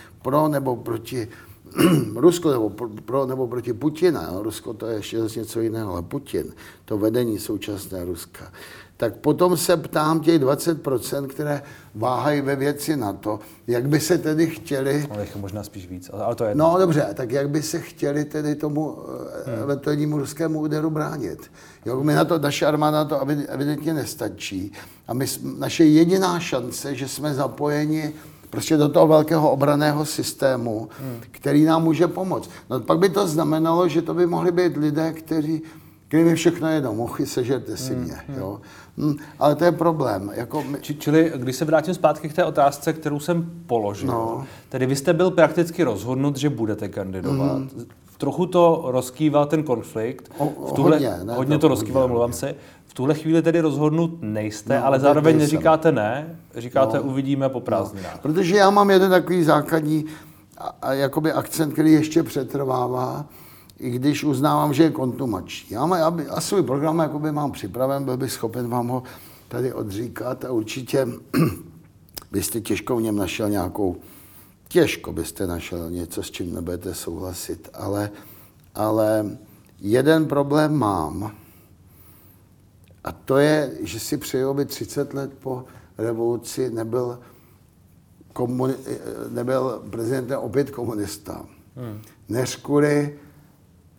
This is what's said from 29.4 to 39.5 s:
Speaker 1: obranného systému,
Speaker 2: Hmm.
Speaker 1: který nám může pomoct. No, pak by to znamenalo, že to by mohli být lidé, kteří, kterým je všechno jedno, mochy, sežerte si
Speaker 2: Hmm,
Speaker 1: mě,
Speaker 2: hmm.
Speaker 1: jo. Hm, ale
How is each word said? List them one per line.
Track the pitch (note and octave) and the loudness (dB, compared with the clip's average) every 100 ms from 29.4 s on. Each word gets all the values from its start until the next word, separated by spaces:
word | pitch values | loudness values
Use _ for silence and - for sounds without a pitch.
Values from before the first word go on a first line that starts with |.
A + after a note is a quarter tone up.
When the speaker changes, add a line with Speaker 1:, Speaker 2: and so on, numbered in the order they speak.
| D3+ | 2
Speaker 1:
obranného | C3+ C#3+ C#3+ D3+ D3 | 2 2 4 2 0
systému, | D3+ - B2 - C3+ B2+ A#2 G#2+ A#2+ - | -2 -4 -6 0 0 0 -2 -4 -6 -12
Speaker 2:
Hmm. | C3+ A#2 - | -10 -10 -14
Speaker 1:
který | - C#3+ D3 | -8 0 4
nám | D#3 D#3+ | 6 4
může | E3 D3+ F3 | 2 4 2
pomoct. | E3+ F#3+ A#2+ - - - | 0 -4 -4 -6 -16 -6
No, | - | -6
pak | - E3 | 0 4
by | F#3+ | 4
to | E3+ F#3+ | 2 0
znamenalo, | D3+ D3+ D#3+ E3 E3+ F3+ | 0 0 2 2 4 2
že | D#3+ | 2
to | D#3+ | -2
by | D#3+ F3 | 0 2
mohli | E3+ F3 | 2 2
být | E3+ F3+ D3 | 2 2 2
lidé, | D3+ D3 D#3+ | 0 0 -2
kteří, | - - D#3+ D3+ D#3 - - - - - | -4 -4 -2 0 -4 -6 -18 -20 -20 0
kterým | D3+ E3 | 4 4
je | |
všechno | D#3+ E3+ - D#3+ | 6 2 2 0
jedno, | D#3 C3 | 0 -2
mochy, | G#2+ A#2 - - | -4 -4 -4 -4
sežerte | - A#2+ C3 A2 G#2+ | -2 -2 -2 -4 -8
si | C3 | -6
Speaker 2:
Hmm, | B2+ | -6
Speaker 1:
mě, | E2 - - | -6 -10 -10
Speaker 2:
hmm. | C3+ | -8
Speaker 1:
jo. | F#2+ G#2 - - - - | -8 -8 -14 -20 -18 -4
Hm, | D3+ C#3+ - - | -2 -2 -6 2
ale | D3 | 2